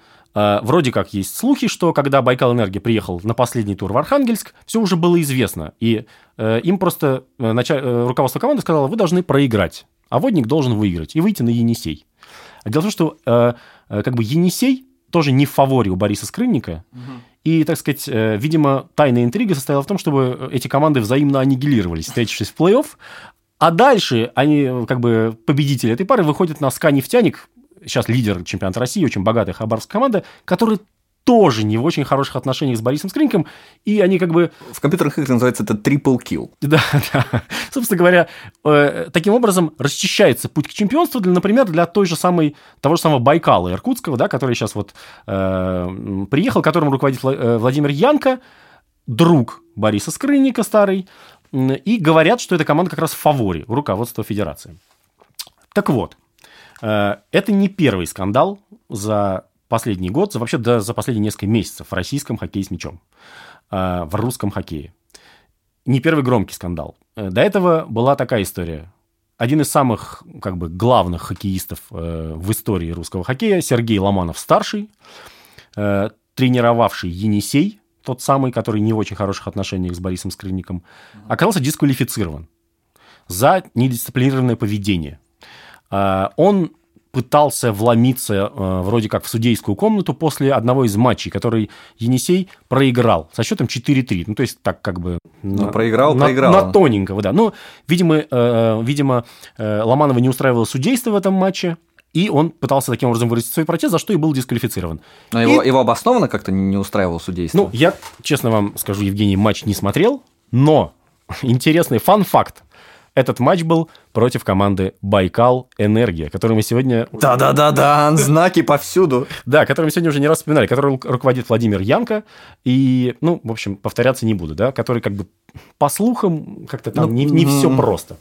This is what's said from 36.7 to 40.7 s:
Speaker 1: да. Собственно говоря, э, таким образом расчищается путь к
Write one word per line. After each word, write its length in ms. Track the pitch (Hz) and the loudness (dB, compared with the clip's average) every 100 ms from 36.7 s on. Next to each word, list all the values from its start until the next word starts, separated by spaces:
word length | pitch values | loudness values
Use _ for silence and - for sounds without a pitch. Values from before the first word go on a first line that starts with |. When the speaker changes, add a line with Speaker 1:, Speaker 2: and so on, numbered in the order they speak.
| 151 - 147 - | 2 2 0 0
Speaker 1:
да. 300 | 139 - 113 - - - | -2 -2 -4 -4 -10 -6
Собственно 280 | 269 233 185 | -6 -2 2
говоря, 300 | 175 180 160 - 101 _ | 4 4 2 -6 -20 _
э, 440 | 151 147 147 - 160 | 2 4 2 -2 -4
таким 220 | 165 202 | -2 2
образом 400 | 233 226 185 160 - | 2 2 2 0 -2
расчищается 680 | 143 - - - 185 117 - | -4 -2 -4 4 4 4 -2
путь 180 | - | -4
к 40 | 135 | -6